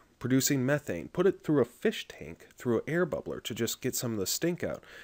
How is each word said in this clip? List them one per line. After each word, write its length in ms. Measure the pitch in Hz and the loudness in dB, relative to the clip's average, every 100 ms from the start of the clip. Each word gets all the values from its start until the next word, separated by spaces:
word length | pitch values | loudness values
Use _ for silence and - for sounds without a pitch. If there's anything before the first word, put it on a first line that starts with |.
| _ - | _ -8
producing 460 | 127 131 - 139 127 | 2 4 4 2 2
methane, 440 | 147 - 87 65 | 0 -2 -6 -4
put 180 | - 185 | 2 2
it 160 | 180 | 2
through 180 | - 147 | 2 4
a 40 | 120 | 2
fish 420 | - 220 214 - | 0 -2 -2 -6
tank, 400 | - 73 85 - - | -12 -14 -14 -18 -6
through 200 | 123 117 | 0 0
an 60 | - | 2
air 180 | 165 175 | 0 0
bubbler 360 | 76 - - | -2 -4 -8
to 100 | - | -6
just 280 | 107 113 - | -4 -2 -2
get 120 | 127 | -4
some 200 | - 123 | -2 -2
of 60 | 110 | -2
the 60 | 92 | -2
stink 380 | - 165 175 | 0 0 0
out, 180 | 90 - - - | -4 -6 -10 -20